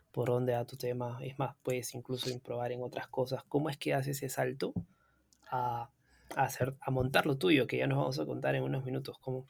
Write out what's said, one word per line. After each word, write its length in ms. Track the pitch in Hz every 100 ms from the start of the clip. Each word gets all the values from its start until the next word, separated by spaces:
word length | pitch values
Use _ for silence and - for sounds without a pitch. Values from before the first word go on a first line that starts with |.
| _
por 180 | - 120
dónde 260 | 123 127 120
va 100 | 120
tu 100 | 135
tema. 420 | 123 123 123 120
Es 160 | 135 131
más, 180 | 131 -
puedes 320 | - 127 120 123
incluso 360 | 120 127 127
improbar 420 | 123 - 120 123
en 100 | 123
otras 240 | 123 - -
cosas. 360 | - 127 127 -
¿Cómo 260 | 143 156
es 60 | 143
que 180 | 151 139
haces 220 | 135 139
ese 100 | 135
salto 440 | - 131 139 190 302 - _ _ _ _ _ -
a, 400 | 127 123 117 117 _ _ _ - -
a 80 | 131
hacer, 320 | - 127 139
a 100 | -
montar 360 | 131 127 135 160
lo 120 | 139
tuyo? 280 | 185 147 123
Que 120 | 127
ya 80 | 135
nos 120 | 139
vamos 200 | 143 135
a 60 | 151
contar 280 | 127 135 139
en 100 | 131
unos 200 | 139 131
minutos, 340 | 131 135 -
cómo, 260 | - 131 131